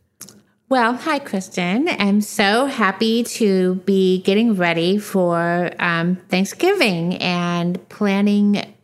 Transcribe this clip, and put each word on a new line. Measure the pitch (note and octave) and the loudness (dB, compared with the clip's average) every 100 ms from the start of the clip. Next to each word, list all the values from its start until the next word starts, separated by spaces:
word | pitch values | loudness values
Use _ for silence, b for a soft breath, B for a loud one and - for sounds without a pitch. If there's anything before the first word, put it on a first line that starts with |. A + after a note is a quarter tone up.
| _ - - - b b - | _ -20 -20 -20 b b -2
Well, | B3+ A3+ | 0 2
hi, | B3 A3+ F#3+ | 0 -4 -4
Kristen. | F#3+ F#3+ F#3 - F3 G#3+ E4+ | -4 -8 -6 -6 -2 0 0
I'm | - G3+ G#3 | 0 2 2
so | G#3 - G3+ A3+ C4+ | 0 0 2 2 0
happy | C4+ F#3+ G3 A3 A3+ | 0 -2 0 0 0
to | A#3 - G#3 F#3+ F#3 F#3 - | -2 0 2 2 2 0 0
be | G3 F#3 F#3 | 2 2 2
getting | F#3 G3+ A#3 F#3+ | 2 2 2 2
ready | F3 E3 F3 G#3 | 0 0 0 0
for, | G3+ F#3+ F3 E3+ E3+ F3 F3 - | -2 0 0 0 0 0 -2 -2
um, | F3 E3+ F3 F3+ - | -2 0 -2 -4 -2
Thanksgiving | F#3 G3 - F4 G4+ A#3 E3+ E3+ F3+ | -2 -2 0 0 2 0 0 -2 -4
and | F3+ F3 F3 F3 E3+ F3+ - | -4 -2 -2 -2 -2 -4 -8
planning | - G3+ G3 G3+ G3+ G3+ G3+ - - | -4 -2 0 2 2 2 0 -4 -16